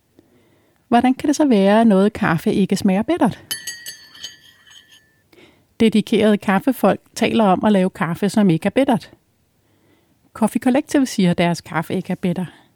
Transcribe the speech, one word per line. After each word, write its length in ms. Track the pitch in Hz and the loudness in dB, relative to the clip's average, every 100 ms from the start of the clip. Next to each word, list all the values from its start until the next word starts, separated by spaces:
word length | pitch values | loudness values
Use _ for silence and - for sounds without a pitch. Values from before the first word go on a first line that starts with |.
| _ _ _ _ _ _ _ _ - | _ _ _ _ _ _ _ _ -2
Hvordan 260 | 240 254 | 0 2
kan 140 | 262 302 | 0 -2
det 80 | 277 | 0
så 100 | 294 | 2
være, 360 | 208 196 214 | 2 4 4
at 60 | 233 | 4
noget 260 | 190 208 | 4 2
kaffe 400 | - 165 165 220 | 0 -2 -2 -2
ikke 220 | - 190 196 | -2 0 0
smager 260 | 202 190 | 0 -2
bittert? 420 | 233 339 233 - - - - - - - - - - - _ _ _ - _ _ _ _ _ _ - _ _ - | -2 0 -2 -4 -12 -14 -12 -16 -18 -20 -20 -20 -20 -20 _ _ _ -20 _ _ _ _ _ _ -20 _ _ 0
Dedikerede 580 | 226 214 - 214 214 202 | 2 2 0 0 2 0
kaffefolk 640 | - 190 - - 202 - _ - | 0 -2 0 0 0 0 _ -4
taler 280 | 220 226 | -2 2
om 220 | 202 175 214 | 2 2 2
at 60 | |
lave 180 | 202 185 | 2 0
kaffe, 400 | - 165 170 202 | -2 -6 -2 -2
som 200 | 220 202 | 2 2
ikke 160 | 160 202 | 2 0
er 40 | |
bittert. 420 | 254 277 220 - - _ _ _ _ _ _ _ _ _ _ _ | -2 0 -2 -4 -20 _ _ _ _ _ _ _ _ _ _ _
Coffee 260 | - 214 - | -4 -2 0
Collective 460 | 254 247 - 294 262 | 0 0 0 0 0
siger, 260 | - 180 | 0 0
at 60 | 170 | 2
deres 240 | 170 165 | 0 -2
kaffe 320 | - 156 - | -6 -8 -6
ikke 180 | 185 - | -6 -6
er 40 | 180 | -6
bitter. 300 | 180 175 170 - _ | -4 -6 -8 -14 _